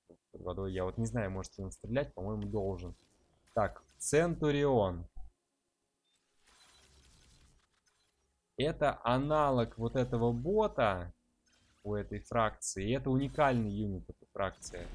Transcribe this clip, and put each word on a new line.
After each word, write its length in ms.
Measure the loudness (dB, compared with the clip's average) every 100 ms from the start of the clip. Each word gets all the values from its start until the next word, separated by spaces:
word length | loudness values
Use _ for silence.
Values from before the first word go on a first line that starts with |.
| _ -20 _
под 80 | -10
водой. 320 | -6 -4 -4
Я 120 | -2
вот 120 | -2 -2
не 80 |
знаю, 260 | -2 0 -2
может 280 | -4 -8 -10
ли 60 |
он 80 | -10
стрелять, 420 | -10 -4 -4 -4
по-моему, 300 | -6 -6 -4
должен. 520 | -4 -2 -2 -4 -8 -14 _ _ _ _ _
Так, 300 | 0 0 -2 _ -10
Центурион. 1080 | 2 4 4 2 2 4 4 6 4 0 -8 -10 -12 _ _ _ _ _ _ _ _ _ _ _ _ -20 -20 -20 _ -20 -20 -20 -20 -20 -20 _ _ _ _ _ _ _ _ _ _ -2
Это 420 | -2 2 0 2
аналог 720 | 0 2 2 2 4 4 0 0
вот 200 | -2 0
этого 360 | 0 2 2
бота 800 | 2 0 2 2 2 2 2 -4 -14 _ _ _ _ _ _
у 100 | -4
этой 260 | -4 -4 -8
фракции. 680 | -4 0 0 0 -8 -4 -2
И 40 |
это 180 | 0 2
уникальный 600 | 0 0 2 4 4 0
юнит 380 | -2 -4 -4 -10
этой 180 | -18 -16
фракции. 540 | -4 -4 -4 -14 -12 -12